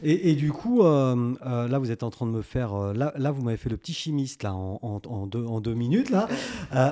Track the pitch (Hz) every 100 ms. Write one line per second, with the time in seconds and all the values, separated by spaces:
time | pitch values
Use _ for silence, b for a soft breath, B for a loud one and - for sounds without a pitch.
0 | 151 170 180 143 147 - 233 247 175 143
1 | 131 123 120 127 131 120 120 135 123 113
2 | 120 - 117 113 104 131 117 101 101 107
3 | 147 147 139 139 120 110 120 110 - 160
4 | 165 143 135 - 104 95 95 104 - 101
5 | - 110 98 113 117 113 110 113 120 196
6 | 277 196 226 254 B B 165 131 131